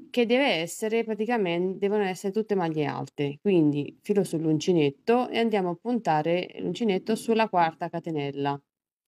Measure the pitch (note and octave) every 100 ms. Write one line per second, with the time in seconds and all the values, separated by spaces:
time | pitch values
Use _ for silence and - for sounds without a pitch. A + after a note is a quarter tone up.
0 | - - A3 B3 C#4 E3+ E3+ - A3 A3+
1 | A3+ G#3 A3 A#3+ F#3 E3+ F#3 F#3 G3 G#3+
2 | G3 F#3 G3 G#3 G#3+ G3 E3 D#3 C#3+ C3+
3 | C#3 - C#3+ C#3+ G#3 F3+ D3+ D3 C#3+ -
4 | - G3+ F#3+ D#3+ D#3+ D#3 F#3+ F3 C#3+ C#3
5 | - A#3+ - - A#3 G3+ F3+ F3 A3+ A#3+
6 | G3 D#3 D#3+ F3 - - F3 F3 A3+ F#3
7 | - A3 - A3 A3 F3+ E3 - E3+ E3+
8 | E3+ D#3 C#3+ C#3 C#3+ C#3+ - _ _ _